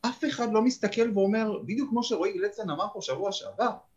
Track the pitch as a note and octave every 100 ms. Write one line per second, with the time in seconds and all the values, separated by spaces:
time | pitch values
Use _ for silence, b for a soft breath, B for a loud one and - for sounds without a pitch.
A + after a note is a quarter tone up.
0 | A#3 B3+ D4+ B3+ A#3 G#3+ A#3+ B3 G#3 G#3+
1 | A#3 G3 G3 A3 A3 G#3 - A3+ C#4+ A3+
2 | A#3 G#3 F#3 F#3+ G3+ G3+ G3+ D3+ G3+ G3+
3 | E3+ C3 G3 G3 G2 F#2+ A#3+ - _